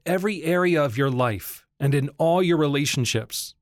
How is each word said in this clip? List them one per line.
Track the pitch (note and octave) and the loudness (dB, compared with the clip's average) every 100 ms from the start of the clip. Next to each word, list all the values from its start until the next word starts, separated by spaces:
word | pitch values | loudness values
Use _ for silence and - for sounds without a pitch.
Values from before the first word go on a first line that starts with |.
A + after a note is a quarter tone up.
every | - F#3 G#3 F#3+ | -4 -2 -2 -4
area | D#3+ F3+ F3+ D#3+ | -2 0 2 2
of | C#3+ A2 | 2 0
your | C#3 | 0
life | B2+ B2 G2 - - _ - | 2 0 -2 -8 -16 _ -4
and | C#3 | 0
in | C#3 C#3 - | 0 -2 0
all | E3 F3 | 2 2
your | F3 E3+ | 4 2
relationships. | D3 C#3+ C#3+ - A#2 A2+ G#2+ - - - | 2 0 -2 -2 0 -2 -4 -10 -10 -14